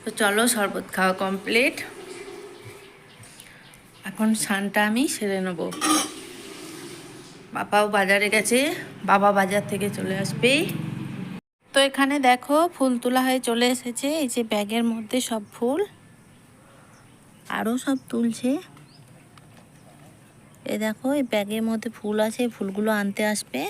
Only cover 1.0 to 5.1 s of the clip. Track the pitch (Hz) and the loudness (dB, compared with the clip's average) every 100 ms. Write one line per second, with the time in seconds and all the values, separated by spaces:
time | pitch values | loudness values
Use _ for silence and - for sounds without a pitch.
1 | 190 185 190 190 190 220 277 - - - | 0 2 -2 -4 0 2 2 -2 -12 -14
2 | - - - - - - - - - - | -16 -14 -14 -16 -18 -18 -18 -20 -20 -20
3 | - - - - - - - - - - | -20 -20 -20 -20 -20 -20 -20 -20 -20 -18
4 | 196 196 220 220 - 196 202 214 208 226 | -16 0 2 2 0 0 0 2 2 2
5 | 302 | 0